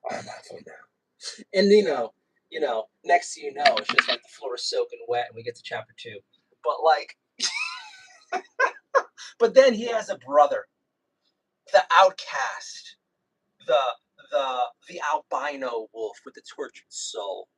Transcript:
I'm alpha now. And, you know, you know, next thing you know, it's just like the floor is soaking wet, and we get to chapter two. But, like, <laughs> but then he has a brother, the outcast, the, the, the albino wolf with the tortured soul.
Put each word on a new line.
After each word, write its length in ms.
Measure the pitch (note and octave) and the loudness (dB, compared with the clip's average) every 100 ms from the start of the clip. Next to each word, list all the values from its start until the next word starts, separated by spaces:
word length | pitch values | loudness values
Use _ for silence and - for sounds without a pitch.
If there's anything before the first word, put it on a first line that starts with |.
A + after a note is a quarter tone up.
| - | -8
I'm 80 | - | -10
alpha 380 | - - - - | -12 -18 -18 -20
now. 80 | - - _ _ _ _ - - - | -18 -20 _ _ _ _ -16 -16 -6
And, 180 | F#3+ G3+ | 2 6
you 120 | G#3 | 6
know, 300 | F#3+ C3 A2+ _ _ _ _ | 6 0 -4 _ _ _ _
you 100 | D#3+ | -4
know, 260 | D3 - - _ | -2 -2 -6 _
next 300 | - F4 - | 2 2 2
thing 100 | - | -10
you 80 | - | -10
know, 100 | - - - | 2 2 2
it's 120 | - | 0
just 200 | - - | -2 0
like 120 | - | -4
the 60 | _ | _
floor 260 | - C3 | -14 -10
is 140 | A#2+ - | -8 -6
soaking 360 | - F#2+ F#2+ - | -4 -4 -8 -6
wet, 200 | A#2+ A#2+ | -4 -4
and 60 | |
we 80 | A2+ | -10
get 120 | A#2 | -14
to 80 | A#2 | -14
chapter 300 | - A#2 A2 - | -12 -12 -12 -18
two. 220 | A#2 G#2 _ _ _ _ | -18 -18 _ _ _ _
But, 200 | - - | -6 0
like, 320 | D#3+ D#3 - - _ _ - - C6+ - G#5+ F#5 F5+ D#5+ _ - - _ B4+ - _ C#5 - _ | 2 2 0 -18 _ _ -6 -6 -8 -10 -16 -20 -20 _ _ -10 -10 _ -2 -2 _ 0 0 _
<laughs> 140 | - _ | -20 _
but 140 | A#3 | 6
then 200 | B3+ C4+ | 8 8
he 140 | A3 A#3+ | 6 -2
has 220 | A3+ G#3 | -4 -4
a 80 | F#3+ | -10
brother, 480 | B2 C#3+ D3 A#2+ G2 _ _ _ _ _ _ _ _ _ _ | 0 4 4 2 -6 _ _ _ _ _ _ _ _ _ _
the 100 | G3 - | 2 4
outcast, 1040 | E3+ F#3 - - - - - - - - - _ _ _ _ _ _ - | 6 6 4 -10 -6 -6 -8 -14 -18 -20 -20 _ _ _ _ _ _ 0
the, 120 | D3+ C3 - _ _ _ | 0 0 -6 _ _ _
the, 260 | C#3+ C3 B2+ A#2+ _ - | -4 -2 -2 -4 _ -16
the 120 | F3+ D3 | -10 -4
albino 720 | D3+ - C#3 C#3 C#3+ C3 A#2 A2 | -4 -4 -6 -6 -6 -6 -6 -8
wolf 260 | A2+ A2 - | -8 -8 -8
with 100 | C3+ | -20
the 80 | - - | -20 -20
tortured 300 | - C3 - _ | -12 -12 -12 _
soul. 580 | - - A2 G2+ F#2 F#2 | -14 -12 -8 -8 -10 -12